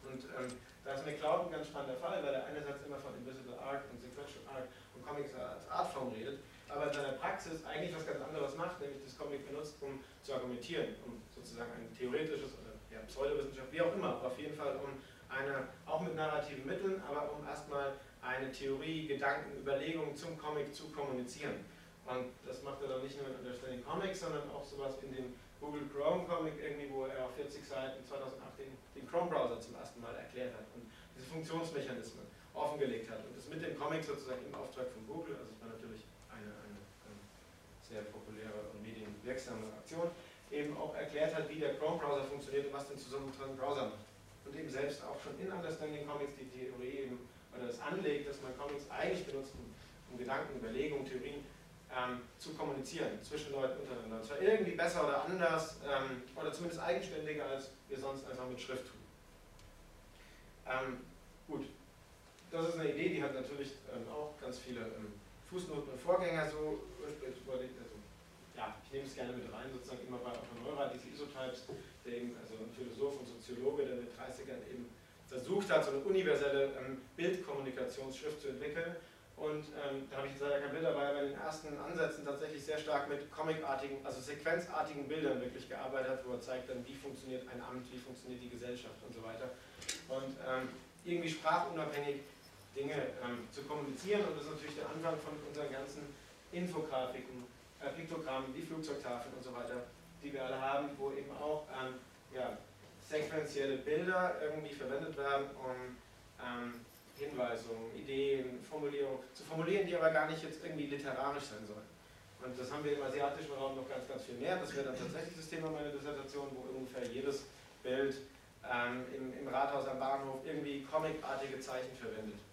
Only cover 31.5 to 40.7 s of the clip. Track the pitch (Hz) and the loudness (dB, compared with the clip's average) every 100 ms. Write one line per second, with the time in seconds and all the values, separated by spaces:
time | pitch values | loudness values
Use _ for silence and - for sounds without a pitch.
31.5 | 165 160 143 - 117 107 - - - - | 0 0 0 0 -2 -4 -8 -12 -14 -10
32.5 | - 147 151 131 113 113 113 - - 147 | 2 2 4 4 2 -2 -6 -6 -10 -6
33.5 | 156 - - 147 160 143 139 127 127 123 | -2 -2 0 2 2 2 -2 -2 -4 -4
34.5 | 139 - 127 127 110 110 160 156 135 107 | -6 -6 -2 -4 -4 -6 -4 -4 -6 -8
35.5 | 110 113 113 120 110 110 - - 113 104 | -10 -10 -10 -8 -10 -12 -16 -14 -10 -10
36.5 | 104 107 101 101 - 107 104 104 - - | -10 -10 -12 -14 -16 -14 -14 -14 -18 -18
37.5 | - - - - 107 104 107 - 107 107 | -18 -18 -18 -6 -4 -4 -6 -8 -8 -6
38.5 | 104 104 104 110 110 104 104 120 127 - | -6 -6 -8 -8 -6 -8 -6 -2 -2 -2
39.5 | 113 110 107 - 165 170 - - - - | -6 -6 -8 -6 2 2 0 -12 -16 -4
40.5 | 147 147 | 0 0